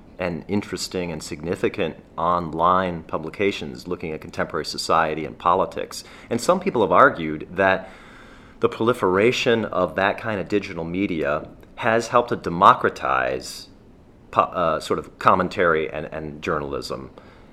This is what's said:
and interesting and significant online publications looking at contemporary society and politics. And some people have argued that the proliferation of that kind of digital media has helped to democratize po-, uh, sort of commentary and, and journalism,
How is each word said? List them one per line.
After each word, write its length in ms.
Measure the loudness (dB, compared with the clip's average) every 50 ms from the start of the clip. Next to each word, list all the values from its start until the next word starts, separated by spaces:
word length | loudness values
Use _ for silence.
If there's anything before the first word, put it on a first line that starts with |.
| -20 -20 -8
and 260 | -4 -4 -4 -4 -6 -6
interesting 640 | -4 -4 -4 -2 -4 -8 -8 -8 -6 -4 -4 -4 -4
and 100 | -6 -8
significant 760 | -10 -10 -10 -8 -4 -4 -2 -2 -2 -2 0 -2 -4 -4 -4 -8 -16 -12 -6
online 840 | -2 0 0 0 0 -2 -4 0 2 4 4 4 4 2 0 -4 -6 -8
publications 840 | -8 -8 -8 -8 -8 -4 0 0 0 0 -2 -8 -10 -12 -12 -8
looking 240 | -8 -8 -8 -6 -8
at 100 | -8 -8
contemporary 440 | -10 -10 -6 -6 -6 -4 -4 -6 -6
society 600 | -6 -8 -6 -2 2 2 2 2 0 -2 -4 -6
and 120 | -8 -10
politics. 680 | -2 2 2 4 4 2 0 -4 -8 -8 -8 -10 -16 -16 -18 -20 -20 -8 -6
And 100 | -6 0
some 180 | 2 2 2 2
people 220 | 0 -2 0 2
have 100 | 2 4
argued 560 | 8 8 8 8 6 2 -4 -6 -6 -6 -10 -6
that 380 | 0 4 4 4 4 2 -2 -10 -18 -20 -20 -20 -20 -20 -20 -20 -20 -20 -20 -20 -6 -2
the 100 | -2 -2
proliferation 960 | 0 0 0 0 2 2 2 2 4 4 4 4 2 2 2 2 2 2 0
of 300 | -2 0 0 0 0 2
that 240 | 2 2 2 2 0
kind 200 | -4 -4 -4 -4
of 80 | -2
digital 360 | 0 0 0 0 -2 -8 -8 -6
media 640 | -4 -2 -2 -2 -2 -2 -2 0 0 -2 -2 -4 -10 -16 -20 -20 -20 -14
has 320 | -4 0 2 2 2 0 2
helped 200 | 2 2 2 2
to 60 | -4
democratize 1300 | -4 -4 -4 2 6 8 8 8 8 2 -2 -2 -2 -2 0 0 0 0 0 -2 -4 -8 -12 -14 -16 -18 -20 -20 -20 -20 -20 -20 -20 -20 -20 -20 -20 -20 -2
po-, 120 | 0 2
uh, 380 | 2 2 0 0 0 2 0 -2
sort 200 | -2 -2 -4 -4
of 180 | -4 -10 -14
commentary 720 | 0 4 4 4 4 2 0 0 2 4 4 4 2 0 -2
and, 140 | -6 -8 -8 -8
and 280 | -8 -8 -8 -10 -10 -8 -4
journalism, 640 | -4 -4 -2 -4 -4 -6 -8 -6 -8 -10 -10 -10 -14 -18 -20 -20 -20 -20 -20 -20 -20